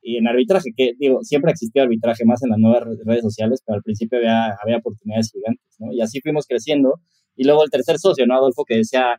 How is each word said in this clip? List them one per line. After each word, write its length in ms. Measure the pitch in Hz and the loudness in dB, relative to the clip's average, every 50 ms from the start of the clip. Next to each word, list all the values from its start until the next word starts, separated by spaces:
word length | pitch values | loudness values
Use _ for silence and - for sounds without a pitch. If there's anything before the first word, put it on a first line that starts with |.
Y 160 | _ 117 117 117 | _ -6 -2 0
en 100 | 113 117 | 0 2
arbitraje, 420 | 120 127 127 113 190 190 180 123 113 | 2 2 2 2 2 0 0 -4 -2
que 160 | - 131 123 120 127 | 0 0 0 0 0
digo, 220 | 143 135 131 - | 0 0 0 0
siempre 300 | 113 - 151 143 143 165 | 0 -2 -2 0 0 0
existió 300 | - - 117 113 _ 139 | -2 -2 -8 -2 _ 0
arbitraje, 420 | 135 120 113 110 110 117 113 113 117 | 2 2 0 0 0 -2 -2 2 2
más 180 | 113 123 117 | 2 2 2
en 80 | 135 123 | -2 -2
las 80 | 110 110 | 2 4
nuevas 240 | 110 113 117 120 117 | 4 4 4 2 0
re-, 120 | 113 113 110 - | -4 -12 -10 -4
redes 180 | 110 117 120 | -2 -2 0
sociales, 400 | 117 107 107 - 110 110 127 - _ | 0 -4 -4 -2 -2 -2 -2 -4 _
pero 120 | - 107 | -6 -6
al 60 | 101 | -6
principio 360 | - 113 104 104 117 110 123 120 | -4 -6 -6 -6 -6 -4 -2 -2
había, 380 | 117 113 113 113 113 110 101 101 | 0 2 2 0 0 -2 -6 -6
había 160 | 104 110 117 113 | -4 -4 -4 -2
oportunidades 520 | 113 117 101 - _ 107 107 113 113 110 | -4 -8 -10 -8 _ -6 -4 -4 -4 -4
gigantes, 460 | _ 98 101 113 123 _ _ _ _ _ | _ -8 -6 -6 -6 _ _ _ _ _
¿no? 140 | 110 113 | -12 -8
Y 80 | - 117 | -4 -4
así 200 | 113 113 123 135 | -4 -4 -6 -6
fuimos 260 | _ 156 151 151 143 | _ -4 -4 -4 -4
creciendo. 540 | _ 127 110 - 151 151 143 135 127 131 - _ _ _ _ _ _ _ | _ -4 -4 -2 0 2 2 2 2 2 -2 _ _ _ _ _ _ _
Y 80 | - 131 | 0 2
luego 200 | 139 151 151 156 | 4 4 4 4
el 60 | 147 | 2
tercer 280 | - 131 131 - 160 147 | 0 -2 0 0 -2 2
socio, 280 | - 190 165 139 123 | 2 2 2 4 2
¿no? 80 | 117 127 | 2 4
Adolfo, 300 | 131 135 135 123 - 143 | 4 4 2 0 -2 -4
que 120 | _ 117 | _ 0
decía 360 | 113 110 - - 127 127 123 123 | 0 0 0 0 0 0 0 -2